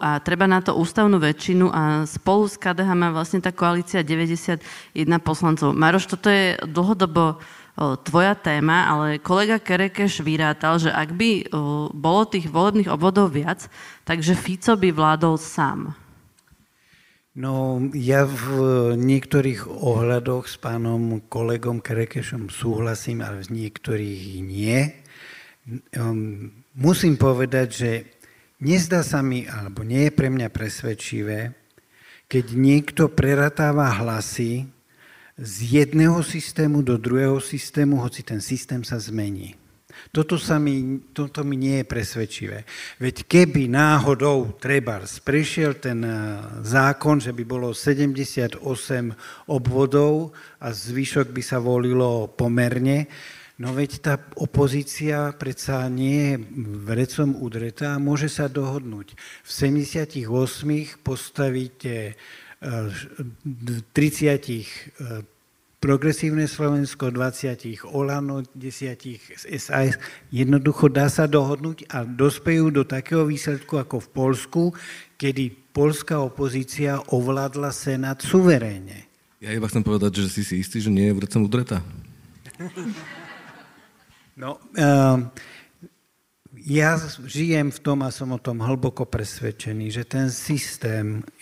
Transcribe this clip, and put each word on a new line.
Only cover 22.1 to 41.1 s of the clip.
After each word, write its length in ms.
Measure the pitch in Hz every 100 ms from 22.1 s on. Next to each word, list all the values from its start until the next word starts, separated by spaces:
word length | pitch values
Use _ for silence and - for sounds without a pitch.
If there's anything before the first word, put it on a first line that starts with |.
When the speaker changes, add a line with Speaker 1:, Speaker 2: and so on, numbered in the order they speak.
| 127 - 123 98
Speaker 2:
súhlasím, 720 | - 120 110 113 110 - 117
ale 240 | 110 101
v 160 | 95 113
niektorých 800 | 107 - - 110 104 95 95 95
nie. 400 | 95 95 107 123 147 - - - - - - _ 120
Ehm, 880 | 120 - 123 117 113 110 101 104 - _ 131
musím 400 | 143 185 175 139
povedať, 480 | 135 127 131 131 123
že 240 | 110 120 113 - _ - _ _ _
nezdá 400 | 139 185 165 180
sa 160 | 131 143
mi, 240 | 135 127
alebo 400 | 110 110 101 98
nie 240 | 110 127 147
je 80 | 147
pre 160 | 135
mňa 160 | 131 113
presvedčivé, 1040 | - 110 - 120 107 - 113 104 107 117 123 _ _ _ _ - - _
keď 140 | 127 113 120
niekto 560 | 135 147 143 - 156
preratáva 800 | - 135 139 147 147 147 147 139 104
hlasy 720 | 117 113 - - 117 123 135 - _ _ - - - -
z 200 | 117 95 117 143
jedného 400 | 147 156 160 170
systému 640 | 151 165 - - 151 147 127
do 80 | 120
druhého 480 | 117 127 135 135
systému, 560 | - 143 - 151 143 139
hoci 240 | 120 -
ten 160 | - 110
systém 400 | - 127 - 127 113
sa 80 | 120
zmení. 640 | 101 107 101 95 92 - _ _ _ - -
Toto 240 | 156 156 170
sa 240 | - 151
mi, 400 | 147 135 127 135 -